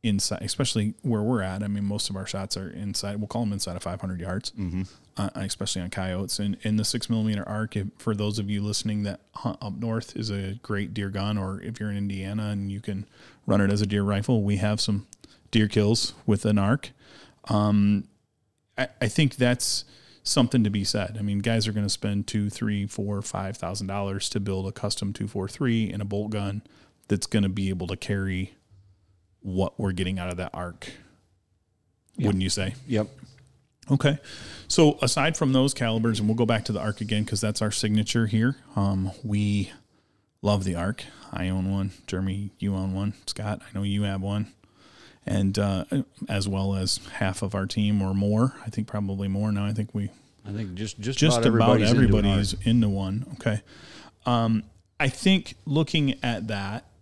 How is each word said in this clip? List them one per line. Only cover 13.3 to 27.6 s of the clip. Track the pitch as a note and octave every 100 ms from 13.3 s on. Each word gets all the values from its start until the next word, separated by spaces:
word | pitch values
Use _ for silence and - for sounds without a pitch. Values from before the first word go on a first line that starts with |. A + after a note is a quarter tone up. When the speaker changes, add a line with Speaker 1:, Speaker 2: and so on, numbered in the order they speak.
| - -
Speaker 1:
run | G2+
it | G2
as | G2+
a | G#2
deer | G#2
rifle, | G2+ G2+ G2+ A#2+
we | G2+ G2+
have | G#2 G#2+
some | - G#2 - - - - _
deer | A2 G#2+
kills | G#2+ G#2 A2+ - - -
with | G2+ G#2+
an | G#2+
arc. | G2+ C#3 - - - - - _ -
Um, | G#2 G#2 G#2 G2+ G2+ - _ _ _ _ _ _ -
I, | C3 -
I | A#2+
think | - D3 -
that's | B2 B2 - - - - - -
something | - - A#2+ C3
to | G#2+
be | G2+
said. | G2 - F#2 A2
I |
mean, | G2+ G2+
guys | G#2 A2+ G#2+
are |
gonna | G#2+ G2+
spend | - G#2+ G2+ G#2
two, | A2 G2+
three, | - A2 G2+ G2
four, | - G2+ G2+
five | G2+ G2 F#2+ -
thousand | E2+ G2 F#2+
dollars | G2+ G2+ F#2+ -
to | G2+
build | G2 F#2+ F#2+
a |
custom | - G2+ - G2
two | G2+ G#2
four | G2+ F#2+
three | - C3+ A2+ G#2+
and | F#2+
a | G2+
bolt | G2+ G#2
gun | G#2+ G2+ G2+ - - _ _ _
that's | G2+ -
gonna | G#2+ G2
be | F#2+